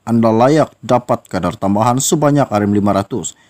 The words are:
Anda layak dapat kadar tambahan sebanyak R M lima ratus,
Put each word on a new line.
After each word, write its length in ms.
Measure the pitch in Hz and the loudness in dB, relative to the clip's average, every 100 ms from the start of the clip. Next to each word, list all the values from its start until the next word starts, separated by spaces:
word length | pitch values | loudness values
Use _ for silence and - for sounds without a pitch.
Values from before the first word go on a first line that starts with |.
Anda 240 | - 117 113 | -4 0 2
layak 460 | 110 127 156 135 _ | 2 2 2 0 _
dapat 400 | 113 123 - 120 - | -2 -2 0 -6 -4
kadar 260 | 147 - - | -4 -4 -4
tambahan 400 | 98 101 120 127 | -2 0 0 0
sebanyak 560 | - 160 147 143 127 | 0 0 2 2 0
R 100 | 104 101 | 0 0
M 80 | 104 | 0
lima 160 | 101 | 2
ratus, 400 | 98 101 117 80 - | 0 -2 -6 -10 -14